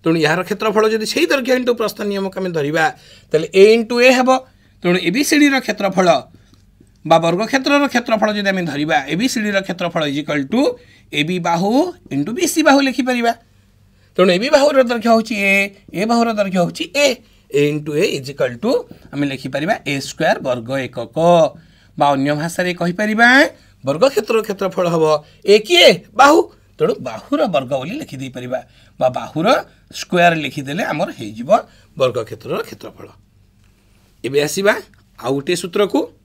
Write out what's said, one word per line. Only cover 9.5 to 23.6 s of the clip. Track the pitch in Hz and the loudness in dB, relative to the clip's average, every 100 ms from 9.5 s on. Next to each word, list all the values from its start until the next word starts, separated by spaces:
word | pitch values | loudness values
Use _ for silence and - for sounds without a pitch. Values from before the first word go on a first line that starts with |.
| 196 | -2
କ୍ଷେତ୍ରଫଳ | 190 180 170 170 147 | -4 -6 -4 -2 -4
is | 139 | -4
equal | 143 147 139 | -4 -4 -2
to | 226 311 494 - _ _ | 0 0 -2 -18 _ _
ଏ | 147 | -4
ବି | 156 180 | -2 -2
ବାହୁ | 170 170 196 247 359 - - | -2 -2 0 0 0 -6 -8
into | 139 147 247 | -6 -4 -2
ବି | 359 | -2
ସି | 330 | -2
ବାହୁ | 302 277 269 | 0 0 0
ଲେଖିପାରିବା। | 262 254 247 233 - _ _ _ _ _ _ _ - | -4 -4 -2 -2 -4 _ _ _ _ _ _ _ 0
ତେଣୁ | 185 | 2
ଏ | 180 | 2
ବି | 254 | 2
ବାହୁର | 302 285 269 | 2 4 2
ଦୈର୍ଘ୍ୟ | 240 233 233 | 2 0 2
ହଉଛି | 226 220 208 | 2 0 -2
ଏ, | 196 196 202 - - 165 | 0 2 0 -8 -12 -6
ଏ | 220 | 0
ବାହୁର | 233 233 214 | 0 0 -2
ଦୈର୍ଘ୍ୟ | 196 180 | -2 0
ହଉଛି | 170 175 339 285 | -2 -4 -6 0
ଏ, | 285 233 _ _ _ | 0 0 _ _ _
ଏ | 143 147 | 0 0
into | 151 151 147 | -2 -4 -2
ଏ | 208 143 | -2 -2
is | 131 | -10
equal | 139 131 120 | -4 -4 -2
to | 220 480 - - - | -2 -2 -4 -20 -12
ଆମେ | 139 143 | -6 -4
ଲେଖିପାରିବା | 135 139 - 160 - - | -4 -8 -6 -4 -4 -4
ଏ | 139 | -8
ସ୍କୋୟାର | - - 160 - 131 | -8 -2 0 0 -2
ବର୍ଗ | 123 113 135 123 | -4 -4 -6 -6
ଏକକ, | - 117 - 170 175 151 - _ _ _ - | -10 -8 0 4 4 4 -2 _ _ _ -2
ବା | 143 | 0
ଅନ୍ୟ | 139 139 147 | 2 0 -2
ଭାଷାରେ | 165 - 180 | -4 -4 -4
କହିପାରିବା | 175 175 175 214 220 240 262 302 - | -2 -4 -2 -2 2 4 4 2 -2